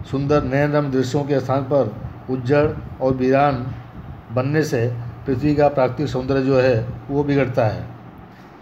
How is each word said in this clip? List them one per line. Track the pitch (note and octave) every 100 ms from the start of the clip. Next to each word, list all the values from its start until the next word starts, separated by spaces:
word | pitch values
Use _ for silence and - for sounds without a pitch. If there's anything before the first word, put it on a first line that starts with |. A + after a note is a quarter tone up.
| -
सुंदर | C3+ C#3+ D3
नयनरम्य | C3 C#3 D3 D3 C#3+
दृश्यों | C3 B2 D3
के | C#3 C#3
स्थान | B2+ C3+
पर | C3 C#3+ A2 - - - -
उज्जड़ | C3 B2 D3 D3+ - - -
और | C3
वीरान | C3 B2+ C3+ D3 B2+ A#2+ - - - - - -
बनने | A#2 C3+ D#3
से | D3 B2+ A#2 A#2+ - - -
पृथ्वी | B2+ D3 D3
का | D3
प्राकृतिक | C#3+ B2 A#2+ C3+
सौंदर्य | B2+ C3 C3+
जो | C3 C3
है, | C3 A2+ A#2 - -
वो | C#3+
बिगड़ता | C#3+ C#3 B2 C3 A2
है। | F2+ E2+ - - - - - - -